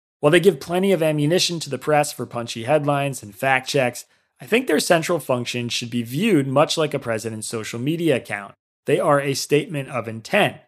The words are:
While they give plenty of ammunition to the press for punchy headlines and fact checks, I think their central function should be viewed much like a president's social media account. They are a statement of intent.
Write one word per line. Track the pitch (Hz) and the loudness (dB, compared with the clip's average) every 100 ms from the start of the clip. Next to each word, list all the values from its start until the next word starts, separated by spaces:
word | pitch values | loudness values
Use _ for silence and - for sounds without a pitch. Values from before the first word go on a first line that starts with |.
| _ - | _ 0
While | 151 | 6
they | 170 | 6
give | 185 151 | 6 2
plenty | - 180 196 | -2 0 2
of | 170 | 2
ammunition | 160 151 147 175 170 170 | 2 2 2 2 0 -4
to | 147 | -8
the | 127 | -6
press | - 147 147 | 2 2 2
for | - | -4
punchy | 117 120 117 113 | -8 -8 -8 -6
headlines | 117 151 143 139 139 127 | 0 2 2 0 -2 -6
and | 104 | -12
fact | 98 135 127 123 | -4 0 0 0
checks, | 143 123 120 - _ _ - | 0 0 -2 -14 _ _ -16
I | 131 | 0
think | 226 262 | 0 2
their | 294 | 0
central | - 170 160 170 | 4 2 2 -2
function | - 123 120 123 120 | 0 -2 -2 -6 -4
should | - 120 | -6 -4
be | 120 | -6
viewed | 117 139 226 160 135 | -4 -2 2 2 4
much | 135 156 - | 2 2 0
like | 151 | -2
a | 143 | -2
president's | 117 110 113 110 - | -4 -4 -6 -8 -8
social | 113 104 120 | -8 -8 -6
media | 135 165 160 120 | -4 0 2 0
account. | - 104 101 - _ _ - | -2 -8 -10 -20 _ _ 0
They | 160 | 2
are | 175 143 | 4 2
a | 139 | 2
statement | 131 - 147 208 147 131 | -4 0 0 0 -6 -6
of | 127 110 | -8 -6
intent. | 110 - 208 143 104 | -10 -2 0 0 -2